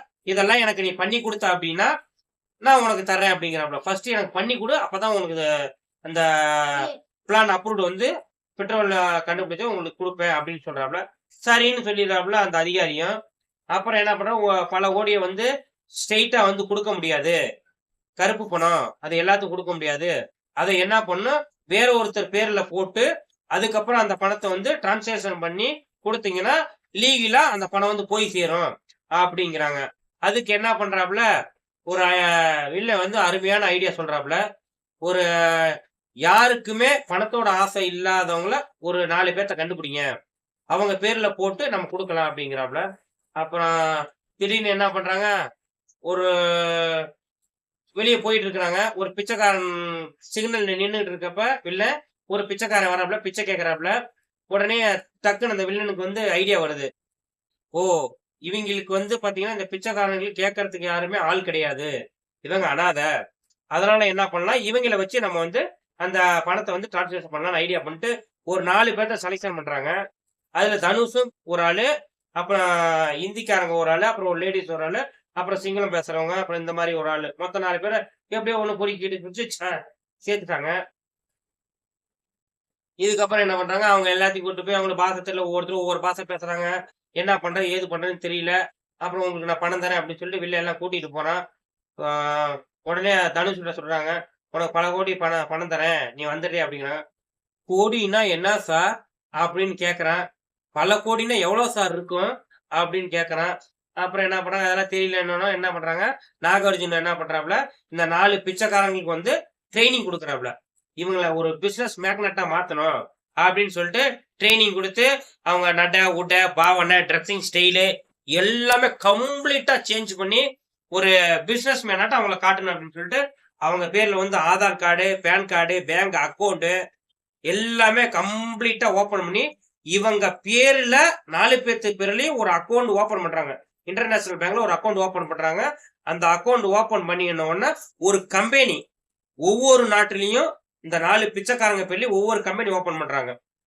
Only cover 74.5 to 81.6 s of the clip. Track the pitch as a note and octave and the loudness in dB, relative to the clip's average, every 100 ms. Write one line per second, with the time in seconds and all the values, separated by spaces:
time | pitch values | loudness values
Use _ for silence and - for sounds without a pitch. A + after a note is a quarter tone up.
74.5 | F#3+ D#3+ D#3+ D#3+ A3 C#4 _ _ F3+ F#3 | -2 -4 -6 -4 -4 -6 _ _ -8 -4
75.5 | F#3+ G3 G3 F#3+ E3+ E3 D#3+ D#3+ F#3+ F#3 | -4 -2 -2 0 -2 -2 -4 -2 -2 -4
76.5 | E3+ E3 E3+ E3+ E3 D#3 D3+ D3 - F3+ | -6 -4 -2 -2 -2 -2 -4 -6 -8 -6
77.5 | G3 F#3 F3 G#3 A3 - _ _ A3 A3 | -4 -2 -2 -2 -4 -4 _ _ -4 -2
78.5 | A3 G#3+ F#3+ G3+ G3 F#3+ F#3+ F3+ F#3+ A#3 | -2 -2 -2 -4 -4 -6 -8 -10 -10 -10
79.5 | - F3+ E3 - _ _ _ G3+ G3+ F3 | -6 -6 -6 -10 _ _ _ -4 -4 -4
80.5 | D3 D3+ F3+ - _ _ _ _ _ _ | -6 -4 -4 -6 _ _ _ _ _ _
81.5 | _ | _